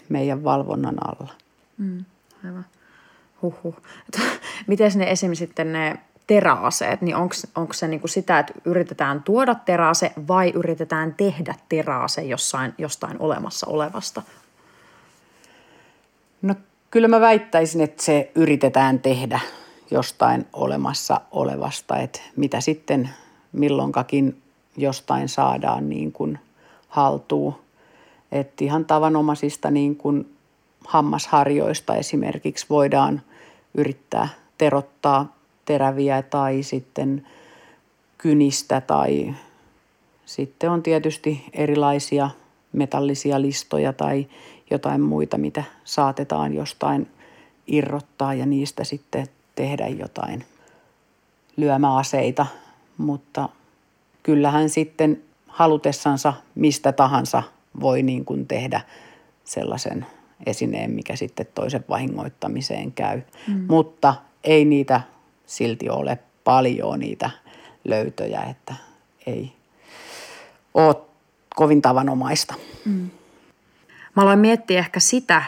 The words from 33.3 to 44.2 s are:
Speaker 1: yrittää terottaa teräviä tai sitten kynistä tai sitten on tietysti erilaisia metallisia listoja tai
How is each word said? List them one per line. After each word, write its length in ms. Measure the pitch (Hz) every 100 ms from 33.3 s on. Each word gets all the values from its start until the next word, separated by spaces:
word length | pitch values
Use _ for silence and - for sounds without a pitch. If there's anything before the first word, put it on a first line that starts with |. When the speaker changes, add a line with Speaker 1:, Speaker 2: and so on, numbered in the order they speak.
| - - _ _
Speaker 1:
yrittää 540 | - 143 131 _ 113 127 - _ -
terottaa 760 | 151 139 139 _ 147 139 147 - _ _
teräviä 580 | - 143 135 135 139 135
tai 400 | 131 143 135 135
sitten 640 | 139 131 - - 135 139 - - - - - _ _ _ _ -
kynistä 640 | 165 147 139 135 - 131
tai 540 | - 147 135 143 147 139 - _ _ _ _ _ _ _ -
sitten 440 | - 135 _ 165
on 120 | 170
tietysti 640 | 165 156 156 151 156 143 -
erilaisia 760 | - 151 147 143 143 - 143 139 - _ _ _
metallisia 720 | - 139 143 143 139 143 139
listoja 500 | 139 139 - 147 139
tai 340 | 131 147 139